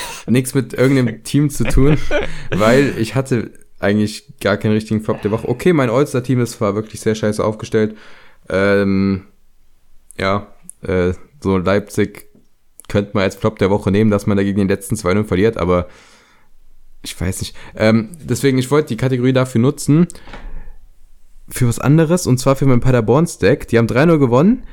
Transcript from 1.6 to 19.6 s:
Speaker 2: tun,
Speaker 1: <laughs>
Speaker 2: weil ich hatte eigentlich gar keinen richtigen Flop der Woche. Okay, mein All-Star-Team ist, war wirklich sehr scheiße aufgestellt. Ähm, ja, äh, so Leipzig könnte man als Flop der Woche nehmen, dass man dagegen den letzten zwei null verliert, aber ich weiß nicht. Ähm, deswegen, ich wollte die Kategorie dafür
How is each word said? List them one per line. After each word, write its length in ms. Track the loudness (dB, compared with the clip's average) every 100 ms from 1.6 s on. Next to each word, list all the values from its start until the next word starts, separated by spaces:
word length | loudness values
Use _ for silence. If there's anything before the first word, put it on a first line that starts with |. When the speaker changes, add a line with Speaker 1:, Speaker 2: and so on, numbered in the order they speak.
Speaker 2:
tun, 320 | 2 4 4 4 2 0 -2
Speaker 1:
<laughs> 240 | -6 -4
Speaker 2:
weil 440 | 0 4 4 2 -2
ich 160 | -4
hatte 380 | -4 -2 -4 -4 -14 -20 -4
eigentlich 560 | -2 0 -2 -6 -18 -6
gar 160 | -2 0
keinen 160 | 0
richtigen 300 | 0 0 -4
Flop 180 | -4 -4
der 80 | -4
Woche. 180 | -4 -4
Okay, 240 | -2 2
mein 160 | 2 2
All-Star-Team 500 | 0 0 -2 -2 0
ist, 200 | -2 -2
war 120 | -2
wirklich 260 | -2 -6 -6
sehr 140 | -4
scheiße 300 | -2 -2 -2
aufgestellt. 500 | -4 -4 -4 -2 -2 -4 -18 -20 -20 -20 -4
Ähm, 760 | -2 2 2 2 0 0 -2 -6 _ -20 _ -20 _ _ -20 _ -6
ja, 280 | -4 -4 -6 -20 -20 _
äh, 300 | -4 -2 -2 -4 -12 _
so 160 | -2 0
Leipzig 680 | 0 -2 -2 -4 -4 -6 -20 _ _ _ _ -20 -4
könnte 220 | -2 -2
man 100 | -2
als 100 | -2 -2
Flop 220 | -6 -2
der 100 | 0
Woche 200 | 0 0
nehmen, 200 | 2 2
dass 160 | 2 0
man 100 | 0
dagegen 200 | 0 0
den 100 | 0
letzten 280 | -2 -4 -4
zwei 160 | -2
null 120 | -2
verliert, 320 | 0 0 0 0
aber 300 | 0 0 -2 -12 -20 -20 _ _ _ -20 -20 -20 -20 -16
ich 180 | -14 -6
weiß 200 | -6 -6
nicht. 140 | -10 -12 -16 0
Ähm, 340 | 2 2 -2 -12
deswegen, 320 | -6 -2 0 0
ich 120 | 2
wollte 180 | 0 0
die 80 | -4
Kategorie 360 | -2 0 2
dafür 260 | 2 0 2